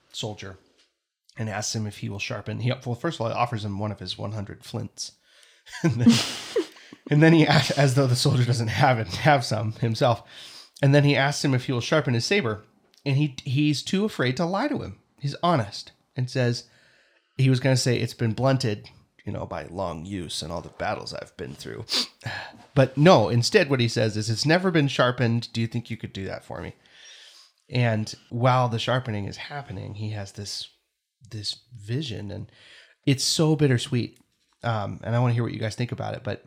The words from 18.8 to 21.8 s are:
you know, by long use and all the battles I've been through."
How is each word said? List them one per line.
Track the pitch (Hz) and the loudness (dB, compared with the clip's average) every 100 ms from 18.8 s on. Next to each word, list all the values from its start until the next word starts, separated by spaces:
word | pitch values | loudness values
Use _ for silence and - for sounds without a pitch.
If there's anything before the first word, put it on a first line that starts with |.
| - - _ _ | -8 -20 _ _
you | 101 | -10
know, | 101 92 | -8 -8
by | 87 | -10
long | 76 90 90 80 | -10 -6 -6 -6
use | 90 98 78 - | -8 -8 -8 -10
and | 76 | -8
all | 85 | -10
the | - | -12
battles | - 92 104 - | -8 -6 -6 -8
I've | - - - | -12 -14 -14
been | 64 | -14
through." | 69 - 55 | -12 -14 -12